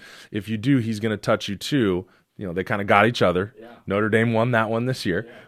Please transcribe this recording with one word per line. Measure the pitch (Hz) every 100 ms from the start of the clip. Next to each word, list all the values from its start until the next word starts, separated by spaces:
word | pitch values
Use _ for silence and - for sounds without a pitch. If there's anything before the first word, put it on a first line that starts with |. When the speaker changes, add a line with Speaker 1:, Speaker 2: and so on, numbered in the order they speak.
| - - -
Speaker 1:
if | 107 98
you | 110
do, | 120 135
he's | 110 107
gonna | 110 104
touch | - 107 -
you | 98
too. | - 147 104 90 90 _ _ -
You | 98
know, |
they | 87
kinda | 92 104
got | 101 101 110
each | 123
other. | 95 87 104 -
Speaker 2:
Yeah. | - - -
Speaker 1:
Notre | 98 107
Dame | 110 117
won | 110 120
that | 117 110
one | 113 123
this | 127 104
year. | 87 -
Speaker 2:
Yeah. | -